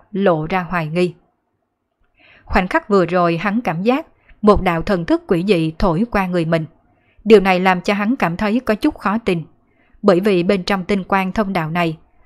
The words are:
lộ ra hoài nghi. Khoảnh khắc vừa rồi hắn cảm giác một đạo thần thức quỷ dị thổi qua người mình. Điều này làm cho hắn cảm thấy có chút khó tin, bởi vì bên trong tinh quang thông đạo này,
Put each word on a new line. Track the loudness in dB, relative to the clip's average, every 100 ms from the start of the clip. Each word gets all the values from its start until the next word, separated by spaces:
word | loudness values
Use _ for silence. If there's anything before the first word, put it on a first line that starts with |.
| _
lộ | -2 0 0 -2
ra | -4
hoài | -4 -6 -4
nghi. | -2 -2 -4 _ _ _ _ _ _ _ _ _ _ _ _ -4
Khoảnh | -2 0
khắc | -2 0
vừa | 0 2
rồi | 0 0 0
hắn | -2 -4
cảm | -4 -2
giác | 0 0 -4 _ _ _
một | 2 4
đạo | 2 -2
thần | -2 -2 0
thức | -2 0
quỷ | 0 2
dị | 0 0 -2
thổi | 0 0 -2
qua | -2 -2
người | -2 0
mình. | -2 -4 _ _ _ _ _
Điều | 4 6
này | 6 2
làm | 2 0
cho | 0
hắn | -2 -2 0
cảm | -2 -2
thấy | -2 -2
có | -2 -2
chút | -2 -2
khó | -2 -2
tin, | -2 -2 -4 _ _ _ _ _
bởi | 2 4
vì | 2 2
bên | 2 0
trong | -2 -2 -2
tinh | -4
quang | -2 -2 -2
thông | -4 -2
đạo | -4 -4
này, | -2 -2 -4 _ _